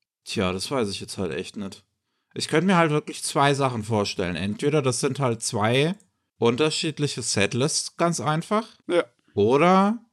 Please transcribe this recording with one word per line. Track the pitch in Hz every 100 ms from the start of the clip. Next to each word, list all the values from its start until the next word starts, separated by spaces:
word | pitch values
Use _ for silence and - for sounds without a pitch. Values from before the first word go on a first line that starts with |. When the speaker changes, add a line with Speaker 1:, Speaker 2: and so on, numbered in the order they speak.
| _ _ -
Speaker 1:
Tja, | 104 92
das | 95 -
weiß | 139 104
ich | 92
jetzt | 98 -
halt | 90
echt | 73 92 -
nicht. | 98 - _ _ _ _ _
Ich | - -
könnte | 151 185
mir | 180
halt | 165
wirklich | 151 156 -
zwei | - 160 143
Sachen | 135 135 120
vorstellen. | 101 110 101 - 87 82
Entweder | 98 104 143 151
das | 131 120
sind | 143 131
halt | 135 117
zwei | - 113 107 127 156 190 _ _ _ -
unterschiedliche | 117 123 156 151 165 147 143 -
Setlists, | 113 - 101 120 147 - - -
ganz | 170 160
einfach. | 127 156 - 214 226 _ -
Speaker 2:
Ja. | 175 - _ _
Speaker 1:
Oder, | - 104 139 175 190 202 233 _